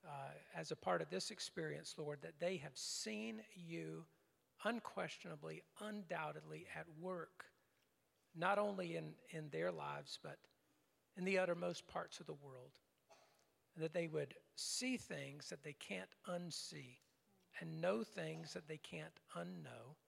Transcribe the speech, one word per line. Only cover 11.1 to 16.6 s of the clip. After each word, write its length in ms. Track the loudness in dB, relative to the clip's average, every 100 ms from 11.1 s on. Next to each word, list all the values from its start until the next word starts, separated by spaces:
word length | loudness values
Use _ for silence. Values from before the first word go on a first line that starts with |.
| 0
in 60 |
the 160 | 4 6
uttermost 480 | 6 4 2 0 -2
parts 320 | -4 -4 -6
of 60 | -6
the 80 |
world, 380 | -8 -8 -12 -14 -18 _ _ _ -20 -20 _ _ _ _ 0
and 80 |
that 100 | 2
they 140 | 4 4
would 260 | 2 0 -4 -12 -4
see 420 | 0 4 4 2
things 520 | 0 -4 -4 -6 -6
that 140 | -6
they 100 | -6
can't 360 | -8 -4 -4 -4 -8 -2
unsee 720 | -2 0 -4